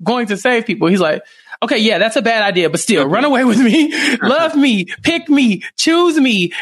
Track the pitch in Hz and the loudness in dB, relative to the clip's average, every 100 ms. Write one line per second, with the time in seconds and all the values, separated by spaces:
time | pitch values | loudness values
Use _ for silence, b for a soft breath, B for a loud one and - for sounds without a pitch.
0 | 180 247 214 196 247 240 226 165 165 190 | -4 -2 -4 -2 0 -2 -2 -2 0 2
1 | 160 151 B B B B 220 254 220 180 | 0 -2 B B B B -4 0 0 0
2 | 220 269 226 226 202 180 160 160 - 180 | 0 0 0 0 0 0 0 -2 0 0
3 | 139 202 294 254 254 220 240 311 302 294 | 0 0 0 2 2 2 4 4 2 0
4 | 285 254 - 294 320 302 277 208 175 B | -2 -2 0 0 0 2 2 0 -4 B
5 | - 339 - 285 247 196 B - - 330 | -2 -2 0 2 2 0 B -4 0 2
6 | 349 311 262 202 175 B | 2 2 0 0 -4 B